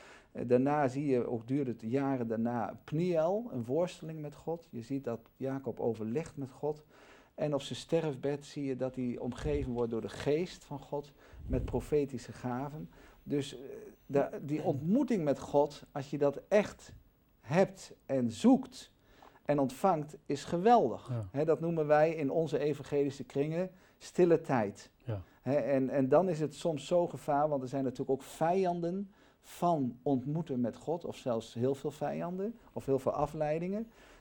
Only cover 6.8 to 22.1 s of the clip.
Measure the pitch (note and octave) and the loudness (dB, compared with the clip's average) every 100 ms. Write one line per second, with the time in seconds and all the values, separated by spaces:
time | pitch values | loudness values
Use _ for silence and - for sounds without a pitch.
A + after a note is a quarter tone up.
6.8 | - - - - - - D3+ C#3+ - B2 | -12 -20 -20 -20 -20 -6 -2 -2 -4 -10
7.8 | - E3 D#3 B2+ C#3 C#3+ - D3+ C#3 B2+ | -2 0 0 -2 -4 -4 -6 -6 -4 -2
8.8 | B2+ B2+ B2+ A#2 B2 A#2+ D3+ C#3+ B2+ A#2+ | -4 -2 -4 -4 -6 -6 -2 -2 -2 -2
9.8 | A#2 A2+ G#2+ - C#3 D#3 F3+ - - C#3+ | -2 -2 -4 -4 0 0 -2 -8 -14 -14
10.8 | - D3 D3 - - - - C3 - B2 | -8 -10 -10 -16 -20 -16 -4 -2 -2 -4
11.8 | - D3+ C#3 A#2+ - - B2 B2 C#3+ D#3 | 0 0 0 -4 -12 -10 -6 -6 -6 -10
12.8 | E3 - - - - C#3+ C#3 B2 C3+ A2+ | -14 -16 -20 -18 -4 -2 -2 -8 -14 -14
13.8 | - - - C#3 C3 A3 C#3 D3+ F3+ C#3 | -16 -18 -2 0 0 -4 -4 -2 -2 -2
14.8 | D#3+ A#3+ C4 A3 D3 B2+ - C#3+ D3 - | 2 2 2 2 2 0 2 2 2 0
15.8 | - C#3+ C3+ C#3+ C#3+ C#3 - G#3 - - | -10 -10 -6 0 0 0 2 2 2 -4
16.8 | - - - _ _ _ G#2+ D#3+ F#3+ - | -18 -20 -20 _ _ _ 0 2 2 0
17.8 | - - - C3+ A#2+ A2 A3+ A#3+ - - | -20 -18 -4 0 0 4 6 6 4 -14
18.8 | - _ _ - - - - D3 C3 - | -20 _ _ -20 -20 -6 0 2 2 2
19.8 | G3 D#3+ D3+ - - C#3+ - F3 G3+ A#3+ | 2 2 -2 -10 -6 -6 -2 2 6 8
20.8 | C3+ G2 - A#2+ G2 C3+ D#3+ D#3 E3 E3 | 6 0 -6 -6 -4 0 2 2 2 0
21.8 | D3+ D3+ D#3+ | 4 6 6